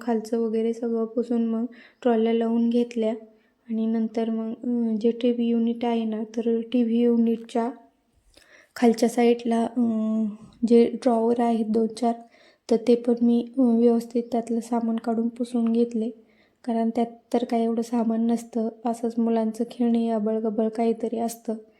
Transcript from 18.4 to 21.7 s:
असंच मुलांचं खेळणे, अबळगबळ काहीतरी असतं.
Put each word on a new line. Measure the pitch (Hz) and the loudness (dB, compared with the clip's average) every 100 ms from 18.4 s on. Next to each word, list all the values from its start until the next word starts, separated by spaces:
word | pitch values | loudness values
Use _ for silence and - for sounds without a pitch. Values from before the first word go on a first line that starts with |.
| - 226 226 - | -4 -6 -6 -4
असंच | 240 233 226 233 | -6 -4 -4 0
मुलांचं | 226 226 220 220 233 | 0 0 -2 -4 -6
खेळणे, | - 240 233 226 | -2 0 2 0
अबळगबळ | 226 214 220 220 214 220 | 0 0 -2 -2 0 -2
काहीतरी | 220 226 226 226 226 | 0 -2 0 -4 -4
असतं. | 233 - - 220 - | -6 -6 -8 -8 -10